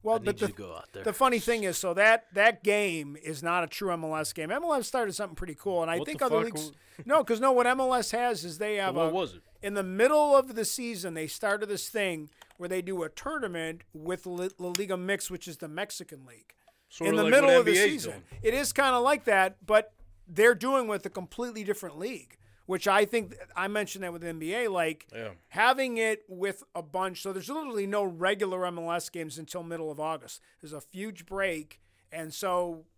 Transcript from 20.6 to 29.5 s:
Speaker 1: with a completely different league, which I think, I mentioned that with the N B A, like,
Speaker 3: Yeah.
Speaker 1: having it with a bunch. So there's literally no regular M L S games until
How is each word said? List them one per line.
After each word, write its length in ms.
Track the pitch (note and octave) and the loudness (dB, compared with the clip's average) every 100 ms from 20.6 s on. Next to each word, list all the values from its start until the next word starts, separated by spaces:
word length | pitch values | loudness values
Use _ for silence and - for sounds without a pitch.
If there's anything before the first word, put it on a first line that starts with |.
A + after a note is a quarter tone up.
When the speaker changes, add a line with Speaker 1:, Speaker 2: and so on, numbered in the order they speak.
| B3 C4+ A#3 | 2 2 2
Speaker 1:
with 180 | G#3 | -4
a 60 | F#3+ | -4
completely 540 | F#3+ F3+ - B3 A3 | -10 -10 -8 -8 -6
different 340 | G3+ G3+ F3+ D3 | -4 -4 -6 -8
league, 380 | G#3 A3 - _ _ _ - | -8 -8 -14 _ _ _ -6
which 200 | F#3 - | -2 4
I 180 | G3 G3+ | 4 4
think, 280 | A#3 F#3+ - - - | 0 -4 -12 -12 -4
I 100 | F#3+ | -2
mentioned 360 | G#3 G3+ G3 | -2 -4 -6
that 80 | F#3 | -10
with 100 | E3+ | -8
the 60 | E3+ | -10
N 100 | E3 | -8
B 160 | D#3 | -4
A, 140 | G#3+ A#3 | -2 -2
like, 380 | F#3 D#3+ D#3 - | 0 0 -2 -12
Speaker 3:
Yeah. 160 | A2 A2 F2+ _ | -12 -12 -12 _
Speaker 1:
having 480 | F#3 A3+ C4 C4 A#3 | 2 4 4 0 0
it 240 | A3 G#3+ - | 0 0 -6
with 340 | F#3 G3 F#3 - | -6 -6 -6 -12
a 80 | F3 | -12
bunch. 380 | D#3 E3+ F#3+ F3+ | -8 -4 -4 -4
So 100 | G3 | -8
there's 160 | F#3+ E3+ | -8 -6
literally 360 | D4 D4 A3 G3 | -8 -6 -4 -2
no 180 | G#3 | 0
regular 600 | G3 E3 F#3 G3+ G3 F#3 F3+ | -2 0 0 0 -2 -2 -4
M 120 | E3+ | -4
L 140 | E3 | -4
S 160 | E3+ - | -4 -4
games 280 | F3 D#3+ C#3 | -10 -10 -10
until 240 | D#3 | -12